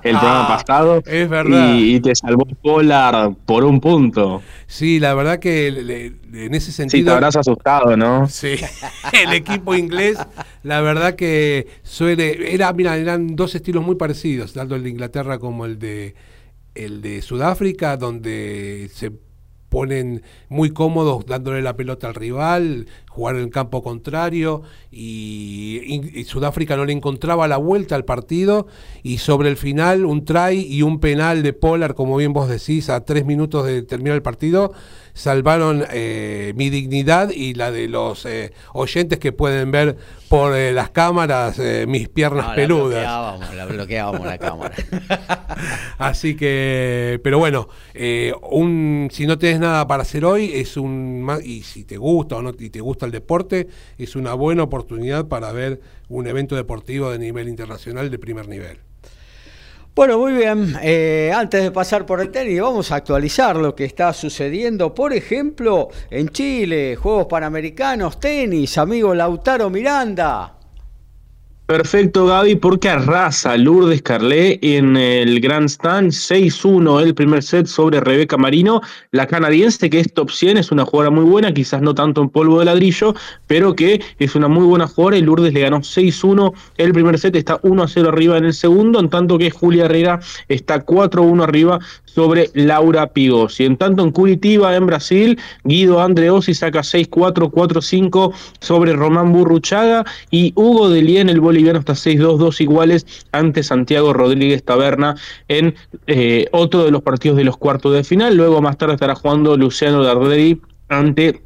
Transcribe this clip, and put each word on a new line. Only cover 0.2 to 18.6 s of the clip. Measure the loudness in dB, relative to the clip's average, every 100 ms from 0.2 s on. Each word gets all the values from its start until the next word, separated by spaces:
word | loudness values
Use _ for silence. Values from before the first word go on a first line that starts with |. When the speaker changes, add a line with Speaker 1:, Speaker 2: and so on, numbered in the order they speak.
| 2 2 0
Speaker 1:
pasado, | -2 0 2 4 2 0
Speaker 2:
Es | -4 -2
verdad. | -2 2 4 4 4
Speaker 1:
y, | 4 2
y |
te | 2 -2
salvó | 0 0 0 -2
Polar | 0 2 4 4 4 2 0 -4 -2
por | 2
un | 4 4
punto. | 4 4 2 2 -2 -2 -10 -20 -18
Speaker 2:
Sí, | -6 0 2
la | 2
verdad | 0 0 -2
que | -2 -2 -2
le, | -4
le, | -8 -10 -12 -16 -18 -14 -6
en | -6
ese | -6
Speaker 1:
Sí, | -8
te | 0
Speaker 2:
sentido | 2 4
Speaker 1:
habrás | 2 2 0
asustado, | 0 -2 0 2 2 2
¿no? | 2 0 -2
Speaker 2:
Sí, | -4 -8 -6 -10 -12 -14
<laughs> | -10 0 2 2
el |
equipo | 0 -2 -8 -2 -2
inglés, | -2 -2 -2 -2 -10 -14 -20 -16
la | -6 -2
verdad | 0 0 -2 -2
que | -2 0 0 -2 -6 -16
suele, | -18 -4 -2 0 -2 -4 -4
era, | -2 -2
mira, | 0 -2 -2
eran | -4 -4 -6 -4
dos | -6
estilos | -6 -6 -4
muy | -4 -4
parecidos, | -4 -6 -6 -6 -8
tanto | -12 -10 -8
el |
de | -10
Inglaterra | -12 -10 -10 -8 -8
como | -10 -10 -10
el | -10
de, | -10 -10 -14 -18 -20 -20 _ _ _
el | -16 -14 -14
de | -12 -12
Sudáfrica, | -10 -4 -4 -2 -4 -4 -6 -6
donde | -8 -10 -10 -10 -10 -12